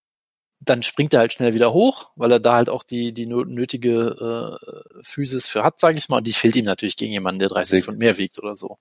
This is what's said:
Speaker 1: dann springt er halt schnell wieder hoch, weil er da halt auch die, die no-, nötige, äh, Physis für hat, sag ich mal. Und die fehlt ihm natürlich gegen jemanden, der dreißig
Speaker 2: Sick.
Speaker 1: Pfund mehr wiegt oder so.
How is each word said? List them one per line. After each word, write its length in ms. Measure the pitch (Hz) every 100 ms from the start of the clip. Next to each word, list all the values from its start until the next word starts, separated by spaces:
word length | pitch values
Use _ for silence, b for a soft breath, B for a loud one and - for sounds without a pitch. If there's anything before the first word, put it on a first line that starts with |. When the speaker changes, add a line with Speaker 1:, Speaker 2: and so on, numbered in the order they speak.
| _ _ _ _ _ _
Speaker 1:
dann 220 | - 123
springt 300 | - - 147
er 60 | 131
halt 140 | 117
schnell 200 | - 123
wieder 200 | 113 117
hoch, 380 | 156 254 - - -
weil 160 | 117
er 80 | 120
da 160 | 117 120
halt 140 | 120
auch 140 | 123
die, 300 | - 120 120
die 120 | 113 117
no-, 180 | 120
nötige, 1160 | 127 123 127 120 120 117 117 - 117 117 117 -
äh, 400 | - - - -
Physis 440 | - - 135 131 -
für 160 | -
hat, 180 | 151 -
sag 160 | 165 156
ich 100 | -
mal. 120 | 127
Und 80 | 110
die 60 |
fehlt 220 | - 117 120
ihm 100 | 104
natürlich 300 | 92 104 -
gegen 160 | 110
jemanden, 280 | 101 92 95
der 100 | 98
dreißig 300 | 98 90 92
Speaker 2:
Sick. 60 | -
Speaker 1:
Pfund 140 | 107
mehr 180 | 117 101
wiegt 220 | 95 -
oder 160 | 104 104
so. 240 | 95 -